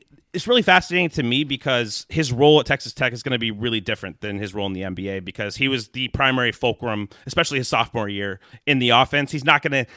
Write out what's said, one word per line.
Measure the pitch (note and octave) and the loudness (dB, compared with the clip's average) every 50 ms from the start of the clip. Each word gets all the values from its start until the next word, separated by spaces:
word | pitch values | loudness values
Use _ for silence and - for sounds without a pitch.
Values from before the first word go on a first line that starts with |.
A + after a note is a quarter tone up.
| _ _ _ _ _ _ _ | _ _ _ _ _ _ _
it's | F3 - G#3 | -8 0 2
really | B3 B3 F3+ | 2 4 6
fascinating | - F#3 F#3 - - F3 F3+ F3+ E3 | 6 4 4 4 2 0 0 0 0
to | - D#3+ | 0 0
me | C3+ A#2 B2 C3+ D3+ | 0 0 2 0 0
because | C#3 C#3 B2+ - C#3 C3 A#2+ A#2+ G#2+ G2+ - - _ | -2 -4 -6 -2 0 0 0 0 -2 -4 -10 -10 _
his | - D#3+ D#3+ C3 A#2+ | -4 -2 -2 -2 2
role | A#2 C#3+ D3 D3+ D3+ | 4 6 8 8 6
at | C3 | 6
Texas | - D3 C3 - - | 2 -2 -2 -2 -10
Tech | - - C3+ B2+ A#2 | -6 -2 -2 -2 -2
is | A#2+ | -4
gonna | - C#3 B2+ A#2+ | -4 -2 -2 0
be | A#2 A2+ | 0 -2
really | G#2+ G2+ A2+ B2 A2+ A2 | -4 -2 -4 -2 -2 -2
different | F#2+ A#2+ A2 - - F#2+ D#2+ _ | -2 -4 -6 -6 -6 -12 -12 _
than | - G#2 G2+ G2 | -8 -6 -6 -6
his | G#2 G2+ F2+ | -6 -6 -6
role | G#2 G2+ | -6 -4
in | G2 F#2+ | -4 -4
the | F#2 F#2+ | -6 -6
N | F#2+ F#2 | -6 -6
B | F2+ F#2+ G2 | -6 -6 -6
A | G2 F#2+ | -6 -6
because | F2+ F2+ - - G#2+ G#2 F#2+ - | -8 -10 -8 -8 -8 -8 -4 -2
he | C3+ C3+ | -2 0
was | C3+ B2 G#2+ - | 0 -2 -6 -8
the | _ B2+ C3 B2 | _ -8 -8 -8
primary | - - C#3 C3 B2+ B2+ B2 A#2+ | -2 0 2 2 2 2 0 0
fulcrum, | A2 - - A#2+ A2 - - A#2+ A2 G#2 G#2 G2 - - - C#3 | -2 0 -2 -2 -2 0 -4 -4 -4 -4 -4 -8 -10 -18 -14 -6
especially | - - E3+ - C#3+ C3+ | -2 -2 -2 0 -2 -4
his | B2+ - | -4 -2
sophomore | - A#2 A#2 - _ A#2 G#2+ G#2 | 0 0 0 0 _ -4 -4 -4
year, | G2+ G2 G2+ G2+ F#2+ F#2+ _ _ - - _ | -4 -4 -6 -6 -6 -10 _ _ -20 -10 _
in | - C#3+ C3 | 0 0 2
the | B2 A#2+ | 4 4
offense. | A#2+ A#2+ C3 - - C#3+ C#3+ C3+ | 6 6 4 4 2 -2 -2 -2
He's | - D3+ B2+ | -6 -4 2
not | D#3 D3+ C#3+ | 4 4 4
gonna | - D3+ C#3+ C3+ B2 - - | 4 0 -2 -2 -2 -4 -8